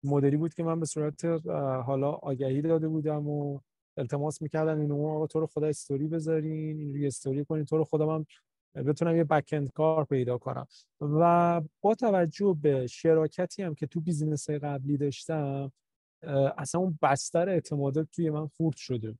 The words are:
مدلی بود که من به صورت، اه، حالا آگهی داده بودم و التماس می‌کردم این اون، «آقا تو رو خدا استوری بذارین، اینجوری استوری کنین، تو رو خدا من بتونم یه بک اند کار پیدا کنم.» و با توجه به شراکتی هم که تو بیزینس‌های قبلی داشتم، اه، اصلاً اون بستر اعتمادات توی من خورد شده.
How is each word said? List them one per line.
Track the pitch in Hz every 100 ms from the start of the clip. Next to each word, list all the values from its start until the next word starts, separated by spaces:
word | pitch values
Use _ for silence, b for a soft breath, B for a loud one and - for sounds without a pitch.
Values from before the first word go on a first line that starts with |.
مدلی | 139 143 139 147
بود | 165
که | -
من | 165 165
به | 160
صورت، | - 151 151 165
اه، | 165 160 156 139 131
حالا | 123 135 139
آگهی | 151 - 131 135 135
داده | 156 165 160
بودم | 160 151 151 147
و | 147 143 139 _ _ _ -
التماس | 131 143 147 151
می‌کردم | 151 156 156 156
این | 147
اون، | 143 151 156
«آقا | 156
تو | 160
رو | 160
خدا | - 151
استوری | 147 - 139 151
بذارین، | 165 156 160 156 156 156 156
اینجوری | 147 139 143
استوری | 131 135 135 143
کنین، | 156 147
تو | 156
رو |
خدا | 156 156 151
من | 160 156 - _ _ _ -
بتونم | 135 147 170 165
یه |
بک | 160 156 143
اند | 151 139
کار | - 156 160 143
پیدا | 139 123 123
کنم.» | 135 127 135 b b _
و | 147 151 170 170 170 170 156 _
با | 202 226
توجه | 240 196 170 - 202 165
به | 147 135 123
شراکتی | - 165 160 156 - 180 -
هم | 185 151
که | 147
تو | 175
بیزینس‌های | 160 156 156 151 - 151
قبلی | 147 143 135 143
داشتم، | 143 135 - 160 139 139 139 _ _ _ _ _
اه، | - 139 135 -
اصلاً | 139 170
اون | 185 156
بستر | 143 135 - 165 180
اعتمادات | 180 - 147 139 139 156
توی | - 165
من | 151 156
خورد | _ 165 143
شده. | - 123 107 113